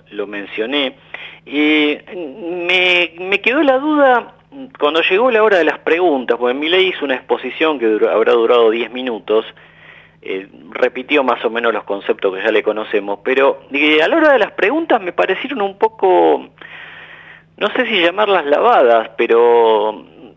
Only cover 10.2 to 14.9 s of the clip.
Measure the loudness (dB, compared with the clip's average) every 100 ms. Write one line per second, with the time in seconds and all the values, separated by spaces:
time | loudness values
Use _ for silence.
10.2 | -10 -10 -10 -20 -16 -4 -4 -4 -2 0
11.2 | 0 -2 -4 -2 -2 -2 -6 -6 -6 -4
12.2 | -4 -2 -2 0 0 -4 -4 -6 -4 -6
13.2 | -2 0 0 0 -6 -4 0 2 2 2
14.2 | 4 2 0 -2 -2 -2 0